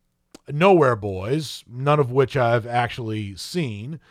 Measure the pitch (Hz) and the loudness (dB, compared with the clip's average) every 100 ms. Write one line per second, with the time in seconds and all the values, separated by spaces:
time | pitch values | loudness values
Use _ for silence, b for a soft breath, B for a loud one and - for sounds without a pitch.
0 | _ _ _ - - 143 190 180 131 113 | _ _ _ -20 -8 2 6 6 6 2
1 | 104 92 101 151 139 - - 123 139 151 | -4 -6 -2 -4 -4 -12 -14 -4 2 2
2 | 127 131 131 135 117 117 113 120 120 - | 2 2 2 2 2 0 0 -2 -2 -6
3 | 110 107 101 95 - 175 135 101 120 160 | -8 -6 -8 -10 -8 -6 -6 -6 -12 -14
4 | b | b